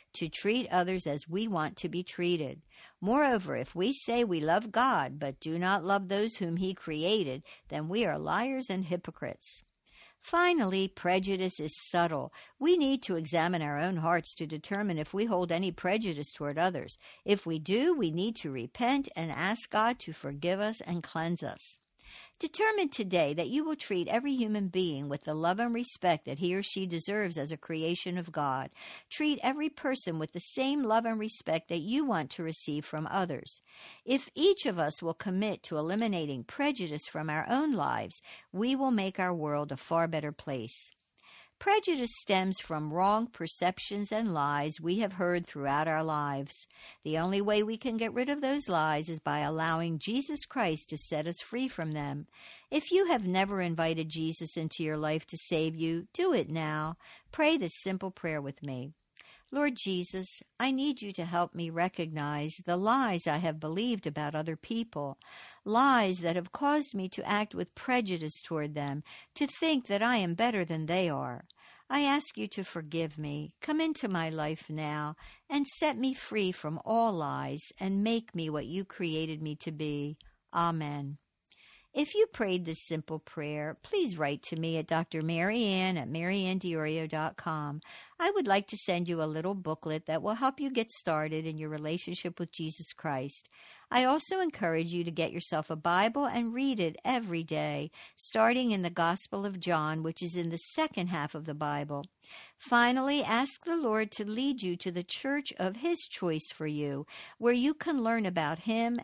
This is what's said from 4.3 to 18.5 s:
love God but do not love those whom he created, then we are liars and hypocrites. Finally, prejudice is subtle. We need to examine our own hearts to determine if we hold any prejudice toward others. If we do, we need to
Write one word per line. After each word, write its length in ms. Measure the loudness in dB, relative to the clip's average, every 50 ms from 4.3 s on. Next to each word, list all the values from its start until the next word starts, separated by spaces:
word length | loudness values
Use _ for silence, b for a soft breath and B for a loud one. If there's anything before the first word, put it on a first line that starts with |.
| 2 2
love 300 | 4 4 4 4 2 2
God 480 | 2 2 4 4 4 2 2 0 -2 -4
but 220 | -6 -6 -6 -6
do 180 | -6 -4 -2 0
not 260 | 2 2 2 2 4
love 240 | 2 2 2 2 2
those 280 | 0 2 2 0 0
whom 200 | -2 -2 -2 0
he 180 | 0 0 -2 -2
created, 680 | -4 -6 -6 -2 0 2 2 2 2 2 0 -2 -6 B B B B B -8
then 200 | -6 -4 -4 -2
we 160 | 0 2 2
are 140 | 2 2 0
liars 480 | 0 0 0 2 0 0 -2 -4 -4 -2
and 160 | -2 -2 -2
hypocrites. 800 | -2 -2 -4 -4 -8 -10 -8 -8 -8 -8 -10 -12 -14 -14 -14 -16 _ _ _ B B B B B B B B
Finally, 680 | -6 0 2 4 6 6 6 6 4 4 4 2 2 0
prejudice 680 | -2 -2 2 4 4 4 4 2 0 0 0 -2 -2 -4
is 160 | -4 -4 -6 -6 -6 0
subtle. 400 | 2 4 4 4 2 -2 -4 -6 B B B B B B
We 180 | 4 4 6
need 260 | 6 6 4 2 2 0
to 120 | -2 -2
examine 460 | -2 0 0 2 4 4 4 2 2 0
our 160 | 0 0 0
own 180 | 0 0 0
hearts 380 | 0 2 4 4 2 2 -2 -6
to 120 | -6 -6
determine 520 | -6 -6 -8 -6 -4 -4 -2 0 0 0 -2
if 160 | -2 -2 -2
we 100 | -2 0
hold 280 | 2 2 2 2 2 0
any 180 | 0 0 -2
prejudice 640 | -2 -2 0 2 2 2 2 0 -2 -2 -6 -8 -8
toward 260 | -6 -6 -4 0 2
others. 400 | 2 2 2 0 -6 -8 -12 B B B B B B
If 220 | 2 2 2 2
we 120 | -2 -4 -2
do, 360 | 0 2 2 4 4 4 4
we 160 | 4 2 0
need 260 | 2 0 0 -2 -2
to 140 | -4 -6 -4